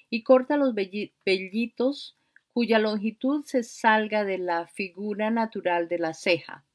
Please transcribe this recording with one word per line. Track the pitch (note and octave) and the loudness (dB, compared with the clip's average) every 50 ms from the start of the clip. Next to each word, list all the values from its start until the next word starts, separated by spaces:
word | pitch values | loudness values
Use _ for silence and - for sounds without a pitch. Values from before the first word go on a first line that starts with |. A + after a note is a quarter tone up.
| _ _ | _ _
y | - A#3 - | -6 -2 4
corta | - C4 B3+ B3+ - D4 | 6 6 6 6 2 0
los | D4 C#4+ C4+ A3+ | 2 2 2 0
velli-, | G#3 F#3+ F#3 F#3 G#3 G3+ - _ _ - | 0 -4 -4 -4 -6 -8 -8 _ _ -2
vellitos | G3+ F#3+ F#3+ F#3+ F#3+ F#3 A3 A#3 A#3 - - A#3+ C4 C#4+ C#4+ - - - _ _ _ _ _ _ _ - | 0 0 0 0 -2 -4 -4 -4 -4 -2 -2 -2 0 -2 -4 -8 -18 -20 _ _ _ _ _ _ _ -2
cuya | A#3+ A#3+ - A3+ A3 | 0 2 4 4 4
longitud | G#3+ G#3+ G#3+ G#3+ G3 A3 G#3+ - - C4 C#4+ D4+ C#4 | 4 2 0 -2 -2 -4 -4 -4 -2 -2 -2 -2 -2
se | - - C4 A#3 | -2 -2 -4 -2
salga | - - - - A3+ G#3+ G#3+ G#3+ G#3 G#3+ G#3+ G#3 | -4 -6 -2 2 4 4 4 2 0 -2 -2 -2
de | G3 F#3+ F#3 | -2 -2 -2
la | F3+ F3+ E3+ E3+ E3+ E3 | -2 -2 -2 -2 -4 -6
figura | - - G3+ F#3 E3+ F3+ G3+ G#3 G#3 G3 G#3+ G#3+ | -8 -8 -8 -8 -8 -8 -8 -6 -4 -2 -2 -2
natural | A3+ A#3 A3+ A3 - G3+ F#3 F3+ F3 F3 E3+ E3+ | 0 0 -2 -2 -4 -4 -2 0 0 0 0 -2
de | F3 E3+ | -2 -2
la | E3+ D#3+ D#3+ | -2 -2 -4
ceja. | - - F#3+ F3 D#3 - - - - _ _ | -2 0 0 0 0 0 -6 -18 -20 _ _